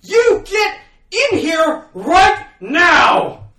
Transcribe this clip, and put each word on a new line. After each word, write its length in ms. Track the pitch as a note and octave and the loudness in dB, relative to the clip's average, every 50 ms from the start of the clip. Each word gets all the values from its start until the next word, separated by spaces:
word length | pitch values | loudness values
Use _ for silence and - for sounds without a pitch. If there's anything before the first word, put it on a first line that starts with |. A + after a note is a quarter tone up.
You 420 | _ - G4 A#4 A#4 A#4 G4+ G#4+ - | _ 0 0 2 2 2 0 0 -4
get 320 | - G4 G#4+ G#4 G4 - - - _ _ _ _ _ | -6 -4 -2 -2 -2 -4 -10 -20 _ _ _ _ _
in 280 | - A4 C5+ C#5+ G#4 - | -4 -2 -2 0 -2 -2
here 500 | - D4+ D#4+ D#4+ D#4+ D#4 - - - - | -2 -4 0 0 0 0 -2 -6 -10 -18
right 540 | _ F#3 G3 B3+ E4 F#4 G4 G4 G#4 - - - _ _ | _ -12 -4 2 4 4 4 4 2 -2 -6 -18 _ _
now! 880 | F3+ G#3 C4+ E4 F4 F4 D#4+ - - - - G3 - - - - - - _ | -12 -6 -2 0 2 4 4 4 2 2 0 0 -2 -6 -10 -16 -20 -20 _